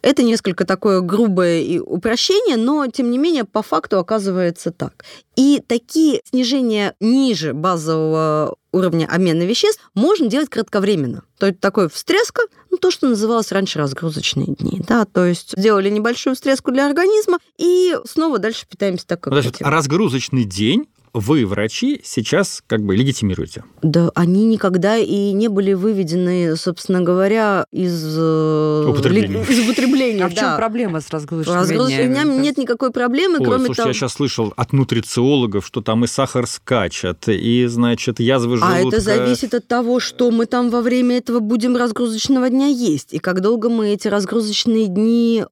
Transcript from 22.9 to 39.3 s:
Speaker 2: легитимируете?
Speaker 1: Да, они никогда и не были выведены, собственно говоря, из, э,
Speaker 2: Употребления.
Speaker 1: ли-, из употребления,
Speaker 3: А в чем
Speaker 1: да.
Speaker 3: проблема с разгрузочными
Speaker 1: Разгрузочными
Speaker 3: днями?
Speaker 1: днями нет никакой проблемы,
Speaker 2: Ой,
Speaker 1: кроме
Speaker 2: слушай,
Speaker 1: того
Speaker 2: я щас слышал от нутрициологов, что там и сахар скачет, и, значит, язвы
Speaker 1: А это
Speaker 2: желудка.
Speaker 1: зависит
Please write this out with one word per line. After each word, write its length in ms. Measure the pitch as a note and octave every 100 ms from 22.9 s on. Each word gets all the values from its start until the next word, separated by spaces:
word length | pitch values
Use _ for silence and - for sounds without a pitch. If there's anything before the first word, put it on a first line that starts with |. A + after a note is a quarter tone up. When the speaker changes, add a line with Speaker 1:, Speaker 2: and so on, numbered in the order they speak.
| F#2+
Speaker 2:
легитимируете? 680 | C3+ B2+ G#2 F2+ - - - -
Speaker 1:
Да, 280 | D#3+ E3+ E3+ -
они 300 | F3 F#3+ A3
никогда 500 | G#3+ G3 F#3 F#3+ A3+
и 340 | G#3 G3+ G3+
не 160 | G3 A3+
были 260 | G3 G3
выведены, 840 | F#3+ G#3 G3 E3+ F3 F3+ F3+ E3+ D#3+
собственно 460 | - E3+ - F#3
говоря, 640 | F3 F3+ G3 A3 G#3+ F#3+ -
из, 460 | - F3+ E3+ D#3 D#3
э, 680 | D#3+ D#3 D#3 D#3 D3+ D3+ D3+
Speaker 2:
Употребления. 560 | C#3+ C#3 G3+ G#3 G3+
Speaker 1:
ли-, 100 | -
из 60 | B3
употребления, 600 | A3+ B3+ B3 C4+ B3+ G#3
Speaker 3:
А 40 | F3+
в 60 |
чем 80 | F3
Speaker 1:
да. 140 | G3+ D#3
Speaker 3:
проблема 440 | A3+ A3+ A3 D#3+
с 100 | -
разгрузочными 460 | D#3 D3 E3 D#3 F3
Speaker 1:
Разгрузочными 460 | F3+ E3 B3+ C4+ B3+
Speaker 3:
днями? 160 | C4 D4+
Speaker 1:
днями 120 | C4
нет 160 | C#4+ C4+
никакой 320 | B3+ A#3 C4
проблемы, 480 | B3 B3 C4 F#4 D#4+
Speaker 2:
Ой, 80 | A#3+
Speaker 1:
кроме 200 | B3+ B3+
Speaker 2:
слушай, 100 | C3
Speaker 1:
того 120 | A3+
Speaker 2:
я 40 |
щас 180 | A#2 C3
слышал 380 | - C#3 - A2 -
от 160 | B2
нутрициологов, 920 | C3+ C3 A#2 - - B2+ C#3+ A#2+ G2
что 180 | - B2+
там 200 | G#2+ A2
и 40 | A#2+
сахар 400 | - C3+ C3 A#2+
скачет, 800 | - - B2 F2+ - F2+ F2 -
и, 380 | G2 A#2 A#2+ B2
значит, 520 | A#2+ A#2+ A2+ - A2+
язвы 400 | A#2+ C3 A#2+ A#2+
Speaker 1:
А 120 | F3+
это 80 | F3+
Speaker 2:
желудка. 200 | F#3 A3
Speaker 1:
зависит 540 | G3+ G#3+ B3